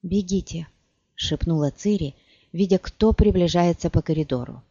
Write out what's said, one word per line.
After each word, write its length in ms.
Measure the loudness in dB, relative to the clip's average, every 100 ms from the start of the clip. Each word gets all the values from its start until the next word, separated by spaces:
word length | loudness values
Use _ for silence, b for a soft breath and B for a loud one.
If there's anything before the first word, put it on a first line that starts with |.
«Бегите», 640 | -2 -4 -2 -4 -4 -10 -12 _ _ _ _
шепнула 560 | _ -6 -4 -2 0 -2
Цири, 440 | -2 -2 -2 -2 -10 b b b
видя, 260 | -4 0 0
кто 340 | 0 0 0
приближается 760 | 4 4 4 2 2 2 2 0
по 120 | -2
коридору. 600 | 0 -2 -2 -4 -6 -14 _